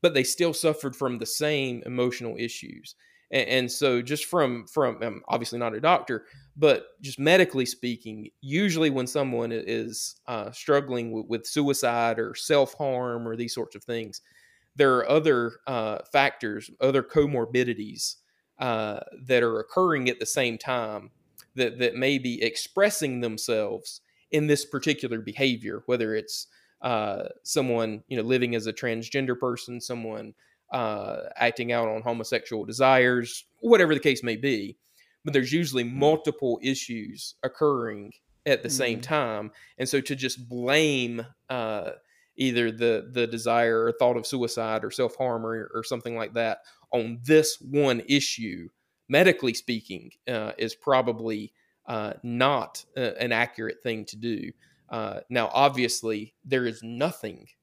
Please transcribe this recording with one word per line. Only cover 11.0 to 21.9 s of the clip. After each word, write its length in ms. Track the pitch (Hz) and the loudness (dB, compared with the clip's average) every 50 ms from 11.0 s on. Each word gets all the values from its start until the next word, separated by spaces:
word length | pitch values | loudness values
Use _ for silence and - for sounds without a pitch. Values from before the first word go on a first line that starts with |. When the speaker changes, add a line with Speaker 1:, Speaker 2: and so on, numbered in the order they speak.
| 117 117 | -4 -4
Speaker 1:
w-, 160 | 113 110 107 - | -6 -8 -4 -4
with 180 | 117 113 113 | -4 -4 -4
suicide 720 | - - 156 143 143 139 - - 123 117 120 117 117 117 110 | -4 -2 0 2 2 2 2 0 0 2 2 2 2 0 0
or 160 | 113 - - | -2 -4 -6
self-harm 960 | - - - 156 143 135 131 - - 151 139 131 123 123 123 120 117 117 117 | -10 -2 2 4 4 4 2 0 -6 -4 -2 -2 -2 -4 -4 -4 -6 -6 -6
or 80 | 113 | -6
these 180 | 113 120 117 - | -6 -6 -6 -4
sorts 220 | 131 113 - - | -6 -8 -8 -10
of 80 | 104 - | -18 -10
things, 380 | - 120 117 113 104 98 - _ _ _ _ _ _ _ _ _ _ _ 135 | -6 -6 -6 -6 -8 -12 -16 _ _ _ _ _ _ _ _ _ _ _ 4
there 180 | 143 139 131 | 6 6 6
are 140 | 123 - - | 4 4 4
other, 480 | 139 156 156 160 139 123 120 117 110 - _ - | 4 4 6 4 2 4 2 -2 -6 -8 _ -6
uh, 320 | 131 120 110 110 107 - - - | -4 -2 -2 -2 -4 -6 -8 0
factors, 580 | - 143 135 139 - - - 110 104 107 104 - - _ | 2 4 4 4 2 -2 -6 -6 -6 -6 -10 -14 -6 _
other 220 | - 131 135 139 131 | 2 4 4 4 0
comorbidities, 1120 | - - 160 147 143 143 127 113 110 123 123 127 120 117 110 101 - - 87 - - - _ _ _ _ _ _ _ _ _ | 2 2 2 2 2 2 -2 -4 0 2 0 2 2 0 -4 -6 -12 -10 -8 -8 -8 -8 _ _ _ _ _ _ _ _ _
uh, 420 | 135 127 117 110 110 107 104 - - - - - 127 | -4 -2 -2 -2 -2 -4 -4 -8 -10 -12 -16 -18 -2
that 200 | 127 131 123 120 | 2 4 4 4
are 160 | 117 113 107 | 4 2 -2
occurring 480 | 110 - - 185 185 180 160 143 127 123 | -4 -2 2 2 4 4 2 2 2 0
at 120 | 120 - | 0 0
the 40 | 113 | -4
same 320 | - - 147 131 120 113 110 | -4 0 0 0 0 -2 -4
time 540 | - - 127 123 117 110 107 104 101 107 _ _ _ _ _ - - _ _ | -4 -4 -4 -2 -2 -4 -6 -10 -12 -14 _ _ _ _ _ -20 -20 _ _
that, 220 | 127 127 117 117 120 | -2 -2 -2 0 0
that 160 | 127 120 | -2 -2